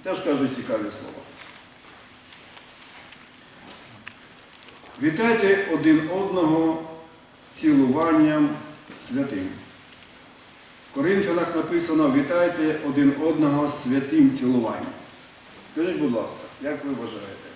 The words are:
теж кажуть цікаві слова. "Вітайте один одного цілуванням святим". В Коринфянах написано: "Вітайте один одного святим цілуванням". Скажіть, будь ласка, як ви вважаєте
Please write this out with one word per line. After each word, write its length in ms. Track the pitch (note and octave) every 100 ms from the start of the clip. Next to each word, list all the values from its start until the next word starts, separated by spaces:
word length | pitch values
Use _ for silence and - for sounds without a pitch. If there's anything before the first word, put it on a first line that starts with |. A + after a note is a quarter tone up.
теж 160 | F#3 E3
кажуть 360 | - C#3+ C3+ -
цікаві 240 | A2 A2
слова. 440 | G#2 - - - - - - - - - - - - - - - - - - - - - - - - - - - G1+ G1+ - A2+ - - - - - - - - - -
"Вітайте 680 | D3 - A3+ A3 G3 G3 E3+
один 360 | D#3 D3+ D#3 D#3
одного 720 | F#3 F#3+ F#3 D#3 D#3+ E3 D#3+ - - - - - - -
цілуванням 960 | - D#4 C#4+ B3+ D3+ E3 D#3 D3+ D3+ D3 - - - - -
святим". 500 | - B2 C3+ G2+ F#2+ G2 - - - - - - - - - - - - -
В 40 | C#3
Коринфянах 600 | D#3 G3 - E3+ E3 D#3+
написано: 580 | - E3+ - D#3 D3 C3
"Вітайте 600 | C3+ F3 F3 - D#3 D3+ C#3+
один 260 | C#3 C#3 C#3
одного 440 | D#3 D3+ D3 C#3+ D3
святим 640 | - B2 C3+ - D#3 C3+
цілуванням". 640 | B2+ B2+ B2 G#2+ G2+ - - - - - - - - -
Скажіть, 240 | - F3 D#3
будь 160 | D3
ласка, 240 | A2+ - - - -
як 240 | C3+ C#3+ C#3+
ви 60 |
вважаєте 580 | B2 A2+ G#2 G2 - -